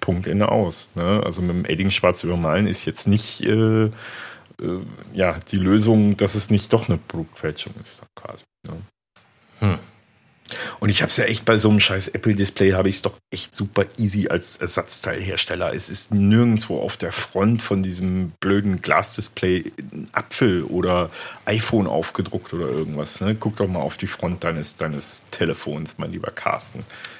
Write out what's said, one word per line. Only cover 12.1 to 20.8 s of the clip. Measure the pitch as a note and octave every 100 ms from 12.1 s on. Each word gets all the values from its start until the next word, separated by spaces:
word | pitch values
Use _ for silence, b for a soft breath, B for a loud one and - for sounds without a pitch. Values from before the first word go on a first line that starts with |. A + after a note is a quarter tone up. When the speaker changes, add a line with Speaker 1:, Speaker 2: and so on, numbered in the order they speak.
| G#2 A2+ G2 G2 - F#2+
Speaker 1:
hab | F#2 F#2+
ich's | G2
doch | F#2+ - _
echt | F2 -
super | - G2+ - G2 -
easy | G#2+ G2 G2
als | F2 - -
Ersatzteilhersteller. | F2 - - - - C2 F#2+ E2+ - F2 F2
Es | - -
ist | - -
nirgendwo | G#2 G2+ A2 A#2+ A2 - -
auf | - -
der | F2
Front | - - F#2+ G2+ A#2
von | - G2
diesem | F#2+ F2+ F#2 F#2 F2+ -
blöden | G2 G2+ G#2 F#2
Glasdisplay | - D2+ G#2 - G#2+ - F#2 F#2 - - -
ein | - -
Apfel | - - - B2+ F2+
oder | D#2+ F2